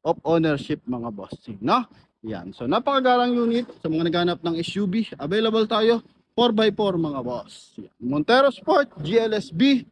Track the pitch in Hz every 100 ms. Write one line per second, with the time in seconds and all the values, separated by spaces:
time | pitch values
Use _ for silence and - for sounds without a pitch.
0 | 156 170 156 165 160 143 - 151 - 123
1 | 117 101 95 - - 98 120 233 233 _
2 | _ _ 110 98 87 - 123 214 285 277
3 | 254 247 247 240 233 233 240 - 165 160
4 | 170 170 175 175 170 165 170 196 202 214
5 | 214 - 143 208 220 220 214 220 220 233
6 | _ _ _ - 240 214 220 208 202 175
7 | 160 139 120 120 - - - - - _
8 | 123 139 - 247 277 - - 339 285 -
9 | 151 226 226 214 - 160 269 262 -